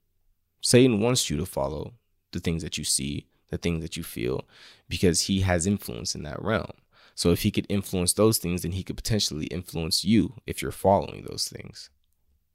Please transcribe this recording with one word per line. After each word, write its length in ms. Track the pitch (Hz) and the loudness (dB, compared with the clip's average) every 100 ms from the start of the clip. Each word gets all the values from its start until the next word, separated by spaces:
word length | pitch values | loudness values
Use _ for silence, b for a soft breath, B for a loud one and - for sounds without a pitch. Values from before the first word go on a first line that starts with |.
| _ _ _ _ _ _ | _ _ _ _ _ _
Satan 400 | - 123 131 104 | 6 8 8 6
wants 280 | 113 127 - | 2 2 0
you 80 | 73 | -2
to 80 | - | -4
follow 480 | - 69 73 - - _ _ _ | -2 -4 -4 -10 -14 _ _ _
the 80 | 90 | -6
things 240 | 92 82 | -2 -2
that 140 | 76 - | -4 -6
you 60 | |
see, 440 | 71 - 69 76 - _ - | -2 -2 -2 -6 -10 _ -10
the 80 | 87 | -6
things 240 | 85 82 | -2 -2
that 160 | 80 - | -4 -8
you 60 | |
feel, 440 | 85 - 60 67 - b b b b | -10 -6 -4 -4 -6 b b b b
because 340 | 85 95 80 | 0 2 2
he 200 | - 98 | 2 0
has 260 | 95 87 90 | 2 2 2
influence 480 | 101 - 57 - - | -2 -4 -8 -6 -8
in 80 | |
that 180 | 76 - | -8 -6
realm. 300 | 87 110 - - _ b b b | -2 -2 -4 -12 _ b b b
So 160 | 87 | 2
if 120 | 87 | 4
he 80 | 104 | 2
could 160 | 104 - | 0 0
influence 440 | 98 - 92 87 | -2 -2 0 2
those 240 | - 107 110 | 4 4 4
things, 260 | 87 90 | 0 -2
then 80 | 85 | -2
he 120 | 92 | -4
could 120 | - 87 | -6 -6
potentially 500 | - 107 - 76 - | -2 0 0 -4 -6
influence 560 | 85 92 85 80 - | -6 -6 -6 -2 0
you 320 | 92 110 85 - - | 4 4 4 -2 -10
if 140 | - | -6
you're 100 | 69 | -6
following 520 | - 95 98 71 50 | 0 2 4 2 -8
those 240 | - - - | -10 -6 -6
things. 420 | - - - - _ _ _ _ _ _ | -8 -16 -18 -20 _ _ _ _ _ _